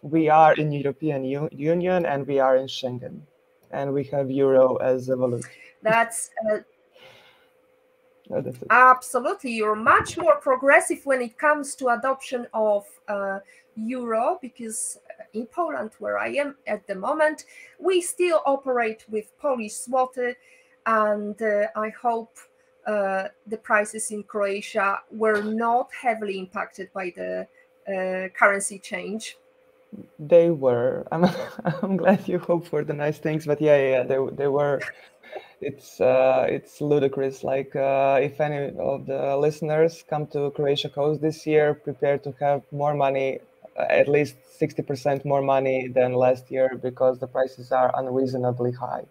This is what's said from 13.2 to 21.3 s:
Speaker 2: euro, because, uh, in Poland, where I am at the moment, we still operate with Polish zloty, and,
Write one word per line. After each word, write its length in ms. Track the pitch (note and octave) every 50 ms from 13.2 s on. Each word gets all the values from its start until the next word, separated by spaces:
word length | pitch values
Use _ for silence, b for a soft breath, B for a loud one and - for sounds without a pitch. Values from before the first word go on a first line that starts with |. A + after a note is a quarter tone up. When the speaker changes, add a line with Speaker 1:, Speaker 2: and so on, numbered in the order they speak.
| G3 G3 G3 G3 G3 b b b b b _
Speaker 2:
euro, 600 | A3 A3 A3+ B3+ B3+ A#3+ A#3 A3+ A3 A#3 D4 F#4 F4+
because, 600 | - A#3+ _ _ A#3 A3 G#3+ - - - - - _ _ - _
uh, 40 | - _ _
in 140 | G#3+ A#3+
Poland, 440 | - _ E4+ F4 D#4 D4 C4 G#3 A3 _
where 220 | _ G#3 G#3 G#3 G3+
I 80 | G#3 A#3 A#3
am 220 | C4+ D4 C#4+ C#4 _ _
at 180 | - G#3+ G#3 _
the 100 | - G3
moment, 500 | F#3+ F#3+ A#3+ D4 D#4 D4+ D#4 D#4 C#4 - B B B B B B B
we 220 | - F4 F#4+ F4+
still 400 | F4 - - - F4+ F4+ E4 D4+ -
operate 580 | - C#4 C#4 - C4+ B3+ A#3+ A#3 A3 A3 A3 - _
with 260 | G#3+ G#3+ G#3 - _ _
Polish 340 | - A#3 B3+ A#3+ A3 G#3 -
zloty, 640 | - - A#3+ B3+ C4 B3+ B3+ B3+ B3+ B3 B3 B3 b b b b b b b b b _
and, 560 | A3 A3+ A3 G#3+ G#3+ G#3 G#3 G#3 G#3